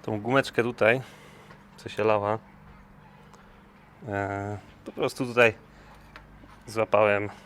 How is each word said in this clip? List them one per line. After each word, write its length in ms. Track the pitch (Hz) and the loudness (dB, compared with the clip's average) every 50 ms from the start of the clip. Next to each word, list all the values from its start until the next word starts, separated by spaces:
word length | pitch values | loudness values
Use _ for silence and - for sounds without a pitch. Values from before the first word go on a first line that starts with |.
| - | -6
Tą 180 | - 113 104 | -6 -6 -6
gumeczkę 420 | 104 117 127 139 131 - - - 113 | -4 0 2 2 2 2 0 -2 -2
tutaj, 400 | 120 120 - 107 107 117 131 127 - - - - - - - - - - - - - - | -2 0 2 4 4 4 2 -2 -10 -20 -20 -20 -20 -20 -20 -20 -20 -20 -20 -20 -20 -20
co 120 | - - - | -18 -16 -14
się 160 | - - 107 | -6 -2 0
lała, 340 | 110 107 104 101 101 107 110 - - - - - - - - - - - - - - - - - - - - - - - - - - - - - - - - - 123 | 2 2 2 0 -2 -4 -4 -6 -14 -20 -20 -20 -20 -20 -20 -20 -20 -20 -20 -20 -20 -20 -20 -20 -20 -20 -20 -20 -20 -20 -20 -20 -20 -20 -20 -20 -20 -20 -18 -12 -8
e, 500 | 101 101 101 98 101 98 101 101 104 101 - - - - - | -4 -4 -4 -4 -4 -6 -6 -8 -8 -10 -14 -18 -20 -20 -18
po 80 | - - | -16 -8
prostu 340 | - 170 135 - - 135 | -6 -6 -6 -4 -6 -8
tutaj 280 | 123 117 120 120 113 104 - - - - - - - - - - - - - - - - - - - - - - | -4 4 4 4 4 4 0 -16 -20 -20 -20 -20 -20 -20 -20 -20 -20 -20 -20 -20 -20 -20 -20 -20 -20 -20 -20 -20
złapałem, 640 | - 107 110 110 - - 101 110 107 104 101 104 104 - - - | -8 -2 -2 -2 2 4 4 4 4 2 0 -2 -6 -12 -16 -20